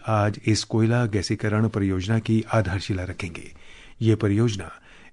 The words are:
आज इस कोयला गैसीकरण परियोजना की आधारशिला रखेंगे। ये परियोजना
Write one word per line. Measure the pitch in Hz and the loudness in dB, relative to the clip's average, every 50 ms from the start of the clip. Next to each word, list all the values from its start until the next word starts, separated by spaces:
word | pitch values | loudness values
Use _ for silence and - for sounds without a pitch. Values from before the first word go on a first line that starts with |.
| - - | 0 0
आज | 110 107 104 104 98 - - | 2 2 2 2 0 -2 0
इस | - 107 101 - | 0 0 0 0
कोयला | - - 113 110 113 117 120 123 | -2 0 0 2 2 2 2 0
गैसीकरण | 113 101 104 90 - 113 101 - 107 104 107 113 110 | 0 0 -2 -2 -2 -4 -2 -2 0 0 2 2 2
परियोजना | - 107 98 98 95 92 90 98 113 113 | 2 0 0 0 0 0 0 0 0 0
की | 110 - 113 110 110 - - | 0 2 0 0 0 0 0
आधारशिला | 113 104 90 87 98 - - 104 92 90 | 0 0 2 -2 -4 -4 -4 -4 -4 -4
रखेंगे। | 90 90 - - 90 82 - - - - - - - - - - - - - 117 | -6 -8 -8 -8 -10 -10 -10 -14 -16 -18 -20 -20 -20 -20 -20 -20 -18 -8 -2 2
ये | 110 110 | 4 4
परियोजना | 104 - 104 101 104 117 120 107 95 92 - - - - - - - - - | 4 4 2 2 4 2 2 0 -2 -8 -12 -14 -18 -20 -20 -20 -20 -20 -20